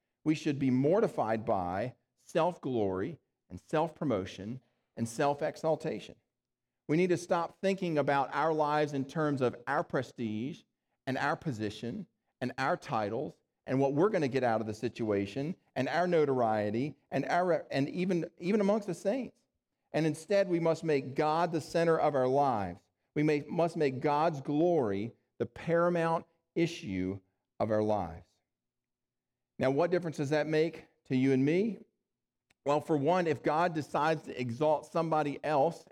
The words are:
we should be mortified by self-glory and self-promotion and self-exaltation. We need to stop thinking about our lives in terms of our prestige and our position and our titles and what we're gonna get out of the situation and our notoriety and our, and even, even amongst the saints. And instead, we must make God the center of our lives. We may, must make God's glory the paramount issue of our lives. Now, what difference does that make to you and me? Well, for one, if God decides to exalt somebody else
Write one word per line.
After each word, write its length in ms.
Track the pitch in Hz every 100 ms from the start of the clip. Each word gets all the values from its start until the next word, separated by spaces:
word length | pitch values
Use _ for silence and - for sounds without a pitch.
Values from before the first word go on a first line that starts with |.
| _ _
we 100 | 151
should 240 | 151 156 139
be 120 | 135
mortified 760 | 127 139 196 175 - 113 113 110
by 480 | 101 87 92 123 - _ _
self-glory 920 | - 175 160 170 143 123 98 92 117 160 _ _ _
and 120 | 90 -
self-promotion 880 | 160 160 - 156 104 95 - 101 131 _ _ _ -
and 120 | 117
self-exaltation. 1080 | - 143 143 127 - 160 151 165 110 - - _ _ _ _ _ _ -
We 80 | 156
need 140 | 180
to 60 | 170
stop 400 | - 175 165 -
thinking 360 | 190 190 180 151
about 300 | 139 139 131
our 200 | 143 156
lives 400 | 156 147 151 147
in 120 | 139
terms 360 | 135 165 151 139
of 140 | 123 - -
our 160 | 143
prestige 800 | 175 151 127 - 113 107 127 170 _ _ _ _ -
and 100 | 131
our 200 | 143 160
position 680 | - 110 107 - 117 208 180 _ _ _
and 120 | 123 123
our 180 | 131 175
titles 580 | - 117 104 113 151 - _ _ -
and 100 | 131
what 160 | 139
we're 160 | 143 196
gonna 160 | 202 143
get 160 | 131
out 180 | 123 113
of 60 | 110
the 80 |
situation 800 | 107 123 - 110 101 101 107 147 - _ -
and 120 | 135
our 200 | 151 180
notoriety 880 | 175 143 127 117 110 107 107 143 - _
and 120 | 135 139
our, 380 | 170 180 156 -
and 180 | 135 143
even, 380 | 180 185 175 156 _
even 220 | 175 214
amongst 280 | 196 220 220
the 60 |
saints. 440 | 170 196 262 240 _ _ _ _ _ _
And 140 | 151 160
instead, 420 | 151 - 202 185
we 100 | 170
must 240 | 165 160
make 320 | 165 143 131
God 380 | 127 151 156 175
the 80 | 160
center 380 | - 170 165 160
of 180 | 151 143
our 120 | 127
lives. 520 | 135 143 113 92 87 _ _ _
We 80 | -
may, 220 | 151 147 -
must 280 | 175 170 170
make 240 | 147 127
God's 400 | 147 147 165 147
glory 720 | 135 147 175 170 113 98 113 - _ _
the 80 | 117
paramount 800 | - - 165 175 175 165 165 - _ _ -
issue 600 | 170 170 143 95 92 98 _ _ _ _
of 140 | 104
our 100 | 110
lives. 420 | 107 107 87 82 - _ _ _ _ _ _ _ _ _ _ _ _ -
Now, 140 | 131
what 180 | 139 175
difference 280 | 175 170 147
does 120 | 139
that 160 | 151 147
make 380 | 156 165 - - _ _
to 80 | 131
you 160 | 131
and 120 | 131
me? 360 | 139 170 220 190 - _ _ _ _ _ _ _
Well, 160 | 135 143
for 160 | 147 156
one, 300 | 135 180 165
if 160 | 143
God 320 | 165 151 175
decides 480 | 160 143 160 151 160
to 180 | - -
exalt 520 | 127 117 151 151 -
somebody 480 | 170 165 156 147 139
else 420 | - 143 151 - -